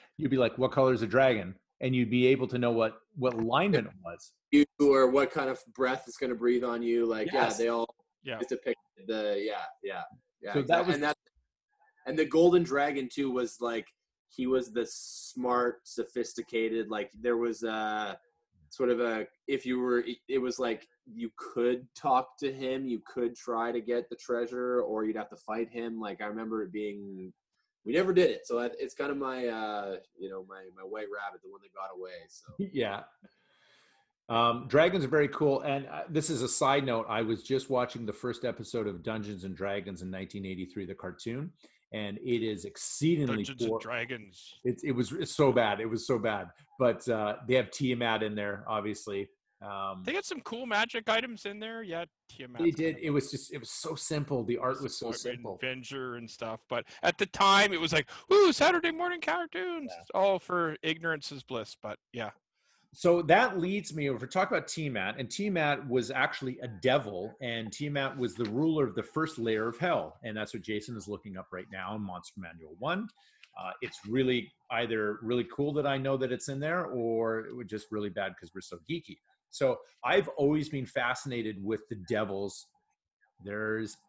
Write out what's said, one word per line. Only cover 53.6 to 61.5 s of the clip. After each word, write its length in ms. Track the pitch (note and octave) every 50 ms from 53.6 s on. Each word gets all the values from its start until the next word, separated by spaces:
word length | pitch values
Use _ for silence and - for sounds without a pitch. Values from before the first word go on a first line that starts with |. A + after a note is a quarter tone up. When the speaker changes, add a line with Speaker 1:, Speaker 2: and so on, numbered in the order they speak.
| A2+ -
Speaker 1:
so 260 | - - - D#3+ D#3+
simple. 480 | C#3 - - D#3+ D3 C#3+ - C#3+ B2 A2
The 120 | G#2+ A#2+ A#2
art 220 | B2+ B2+ B2+ C3
was 160 | C3+ B2 -
so 140 | - B2 A#2
Speaker 3:
Disappointment, 280 | A#2 - - B2 B2 A#2+
Speaker 1:
simple. 160 | A#2 A2+ F#2
Speaker 3:
Avenger 580 | - B2+ C3 B2+ C3 B2 - C#3 C3+ C3 B2+ A#2+
and 160 | A#2+ A#2 A2
stuff. 300 | - - A#2 A2 A2+ - _ -
But 160 | B2+ A#2 A2 - - - -
at 160 | F3 E3+ -
the 80 | G3+
time, 460 | - - - G3 G3 G3 G3 G#3 G3+ F#3+
it 80 | D#3+
was 120 | E3 D#3 E3+
like, 160 | D3+ C3+ - - - - - F#4+
"Ooh, 200 | G#4 G4+ F4 C4+
Saturday 400 | - C#4+ E4+ F4+ E4+ E4+ E4+ D#4+
morning 280 | D#4+ F4 F4+ F4+ E4+
cartoons." 720 | - D4 D#4+ F4+ E4+ D#4 - F4 F#4 F4+ E4+ E4 C#4+ A#3 -
Speaker 1:
Yeah. 240 | - - - - F#3+
Speaker 3:
All 200 | F#3+ G3 F#3+ F3
for 380 | - - F3+ F3 E3+ D#3+ D3+ - -
ignorance 480 | D#3+ D#3+ D#3+ E3 E3 D#3+ D3 - - D3
is 100 | C3+ -
bliss. 340 | -